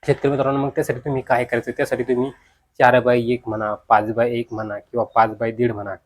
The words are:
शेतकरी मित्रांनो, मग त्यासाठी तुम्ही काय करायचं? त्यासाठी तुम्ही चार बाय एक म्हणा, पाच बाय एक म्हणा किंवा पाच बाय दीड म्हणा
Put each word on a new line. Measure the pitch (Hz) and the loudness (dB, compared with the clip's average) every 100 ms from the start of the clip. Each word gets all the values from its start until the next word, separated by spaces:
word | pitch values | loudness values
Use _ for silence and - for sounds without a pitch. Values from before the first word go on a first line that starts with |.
| - | 0
शेतकरी | 135 139 | 0 2
मित्रांनो, | 139 135 139 | 2 0 0
मग | 139 | -2
त्यासाठी | 147 151 123 | -4 -4 -4
तुम्ही | 147 131 | -4 -6
काय | - 123 | 0 0
करायचं? | 120 117 113 | 0 -2 -4
त्यासाठी | 120 143 123 | -4 -4 -2
तुम्ही | 123 123 135 - _ _ _ _ | 0 0 -2 -6 _ _ _ _
चार | 127 123 | 4 6
बाय | 120 123 | 4 2
एक | 117 120 - | 2 -4 -4
म्हणा, | 107 107 | -6 -4
पाच | 104 _ 151 110 | -6 _ 2 4
बाय | 113 120 | 0 0
एक | 120 117 | 0 -6
म्हणा | 110 110 104 | -8 -8 -10
किंवा | _ 120 | _ -4
पाच | 107 117 113 107 | -2 2 2 2
बाय | 117 | -4
दीड | 113 120 | 0 -2
म्हणा | 107 101 92 | -2 -8 -12